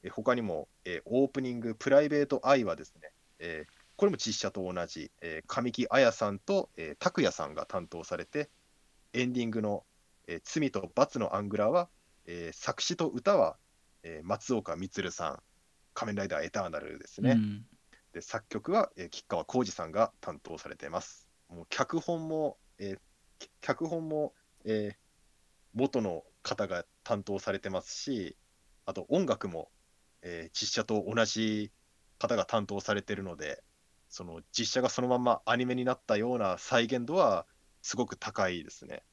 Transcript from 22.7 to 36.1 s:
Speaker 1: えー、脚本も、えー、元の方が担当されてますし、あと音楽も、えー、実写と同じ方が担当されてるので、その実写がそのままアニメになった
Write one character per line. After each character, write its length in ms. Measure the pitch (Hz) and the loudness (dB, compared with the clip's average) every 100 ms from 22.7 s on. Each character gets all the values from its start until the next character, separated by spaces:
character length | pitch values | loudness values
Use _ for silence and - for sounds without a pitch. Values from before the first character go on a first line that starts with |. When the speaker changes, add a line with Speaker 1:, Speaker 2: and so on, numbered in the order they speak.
| _ | _
Speaker 1:
え 180 | 196 190 _ _ _ _ | -10 -10 _ _ _ _
ー、 80 | - _ | -20 _
脚 260 | - - 160 | -4 -2 -2
本 220 | 170 160 | -4 -2
も、 240 | 151 147 _ _ _ | -2 -2 _ _ _
え 280 | - 107 104 | -2 -2 -2
ー、 40 | - _ _ _ _ _ _ _ | -8 _ _ _ _ _ _ _
元 260 | - 139 127 | 0 2 2
の 240 | 104 82 - _ | 0 -4 -10 _
方 240 | - - 98 | -6 -2 -2
が 180 | 87 - _ | -2 -6 _
担 180 | - 107 | -2 -2
当 160 | 101 98 | 0 -4
さ 140 | - | -2
れ 60 | 98 | -2
て 120 | 98 | -2
ま 120 | 92 | -4
す 120 | - | -4
し、 420 | - - 120 90 - _ _ _ _ - | -8 -4 -2 -4 -10 _ _ _ _ -8
あ 80 | |
と 120 | 98 85 | -8 0
音 180 | 165 160 | 2 4
楽 220 | 110 98 | 2 0
も、 220 | 82 - _ _ _ _ _ | -6 -8 _ _ _ _ _
え 260 | 90 85 80 | -10 -10 -8
ー、 20 | |
実 220 | - 110 | -6 -2
写 100 | - | -2
と 200 | - 107 98 | 0 0 0
同 120 | 113 | 2
じ 480 | 110 110 110 107 104 _ _ _ _ _ | 2 2 0 0 -4 _ _ _ _ _
方 180 | - 113 | 0 2
が 80 | |
担 220 | - 113 98 | 2 0 0
当 140 | 101 | -4
さ 140 | - | 0
れ 80 | 101 | -2
て 120 | - | -2
る 80 | 101 | -6
の 140 | 95 76 | -6 -6
で、 260 | 76 - _ _ _ _ _ | -8 -8 _ _ _ _ _
そ 160 | - | -12
の 160 | 87 82 - | -12 -12 -8
実 220 | - 113 | -4 0
写 80 | 127 | 2
が 60 | 127 | 2
そ 140 | - | 2
の 60 | 127 | 2
ま 100 | 123 | 4
ま 220 | 123 113 - | 4 2 2
ア 100 | 120 | 2
ニ 100 | 127 | 2
メ 80 | |
に 100 | 127 | 0
な 100 | 127 | 0
っ 60 | 123 | -2
た 120 | - | 0